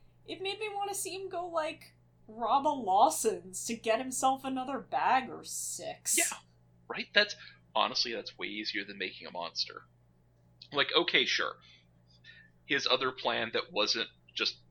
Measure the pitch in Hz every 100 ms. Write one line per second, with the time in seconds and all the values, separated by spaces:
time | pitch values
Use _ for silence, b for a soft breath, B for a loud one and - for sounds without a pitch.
0 | b b - 339 381 403 440 403 403 392
1 | 349 370 381 339 359 330 311 320 - -
2 | _ _ - 220 220 269 294 277 202 190
3 | 285 - 220 180 185 180 - 233 226 226
4 | 262 254 262 269 269 262 254 262 185 -
5 | 175 254 233 156 - - - - 147 -
6 | - - - - - _ _ _ - -
7 | - - 104 - B B _ 113 104 113
8 | 123 110 98 - 90 104 107 104 98 98
9 | 95 - 82 90 85 - - - - _
10 | _ _ _ _ _ _ - 143 135 165
11 | 175 165 120 - 82 - B B _ _
12 | _ B B B B _ - 139 - 127
13 | 131 - 123 117 113 113 - 92 104 117
14 | - - - - 110 - -